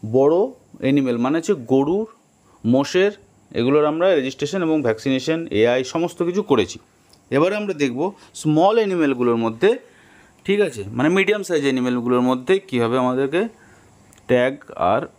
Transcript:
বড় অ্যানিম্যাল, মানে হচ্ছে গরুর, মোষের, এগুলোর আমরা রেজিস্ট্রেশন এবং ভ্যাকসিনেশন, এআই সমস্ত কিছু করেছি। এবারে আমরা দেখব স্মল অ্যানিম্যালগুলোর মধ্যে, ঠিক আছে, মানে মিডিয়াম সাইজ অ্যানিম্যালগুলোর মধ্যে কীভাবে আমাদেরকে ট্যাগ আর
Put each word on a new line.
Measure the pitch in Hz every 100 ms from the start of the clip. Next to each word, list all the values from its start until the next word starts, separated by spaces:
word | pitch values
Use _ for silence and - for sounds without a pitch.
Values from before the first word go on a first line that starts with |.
বড় | 110 120 139 170 240 - _ -
অ্যানিম্যাল, | 131 143 131 120
মানে | 123 160
হচ্ছে | 160 180 117
গরুর, | 135 139 190 220 _ _ _ _ _
মোষের, | 113 127 139 180 196 208 _ _ _
এগুলোর | - 120 147 147
আমরা | 156 185 165
রেজিস্ট্রেশন | 131 - 143 190 165
এবং | 156 123
ভ্যাকসিনেশন, | 110 139 131 131 160 165 104
এআই | 113 127 131
সমস্ত | 165 170 - 175
কিছু | 180
করেছি। | 202 127 92 - _ _ _ _ _
এবারে | 131 170 208
আমরা | 202 165
দেখব | 139 120 175 202 - -
স্মল | 156 151 185 226
অ্যানিম্যালগুলোর | 208 180 151 123 120 117
মধ্যে, | 117 113 196 254 - _ - - _ _ -
ঠিক | 202 196
আছে, | 120 101 117
মানে | 143 185
মিডিয়াম | 196 208 190
সাইজ | 165 139
অ্যানিম্যালগুলোর | 131 123 123 120 123 127
মধ্যে | 127 127 190 -
কীভাবে | 123 117 127
আমাদেরকে | 127 127 139 160 220 - - - _ _ _ - -
ট্যাগ | 123 123 143 - - 87
আর | 110 156